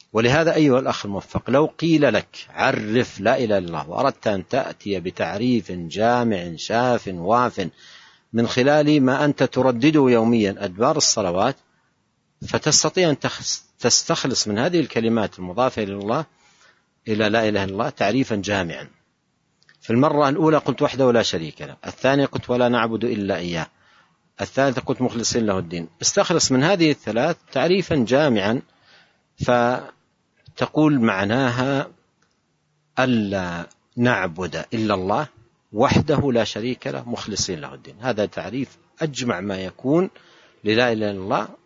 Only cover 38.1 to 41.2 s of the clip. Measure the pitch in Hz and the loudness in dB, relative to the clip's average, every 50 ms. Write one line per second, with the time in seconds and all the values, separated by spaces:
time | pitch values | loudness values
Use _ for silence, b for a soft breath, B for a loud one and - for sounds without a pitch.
38.1 | 117 104 104 92 - - - 90 104 135 143 - - _ _ _ _ - 165 160 | -2 0 -2 -2 -4 -8 -10 -8 -8 -8 -8 -8 -10 _ _ _ _ -8 -6 -6
39.1 | 135 120 127 120 107 87 92 104 98 95 95 92 - - - 127 147 170 185 - | -6 -4 -4 -2 -2 -2 -4 -6 -6 -6 -8 -10 -10 -6 -2 0 2 2 0 0
40.1 | b b b b b b b b b b - 101 107 110 123 123 113 110 107 104 | b b b b b b b b b b -4 0 0 2 2 2 0 0 -2 -4
41.1 | 101 98 | -4 -6